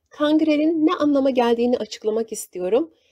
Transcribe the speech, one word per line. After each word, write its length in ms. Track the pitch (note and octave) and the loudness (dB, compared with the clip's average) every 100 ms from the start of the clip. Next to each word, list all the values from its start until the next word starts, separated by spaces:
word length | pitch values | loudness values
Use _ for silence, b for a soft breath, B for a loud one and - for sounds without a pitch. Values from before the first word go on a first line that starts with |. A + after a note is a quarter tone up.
| _ | _
kangrenin 760 | - D4 D#4 D#4 D4 D#4 E4 D#4 | -4 0 2 2 2 0 2 0
ne 80 | |
anlama 360 | - D4 C#4 C4+ | 2 0 2 2
geldiğini 480 | B3 A#3 A#3 B3 B3 | 2 2 2 0 -2
açıklamak 540 | G#3+ - G#3+ A3 A3 | -4 -8 -4 -4 -4
istiyorum. 600 | G#3 - F3+ F3+ A#3+ E4 _ _ | -10 -12 -8 -2 0 -2 _ _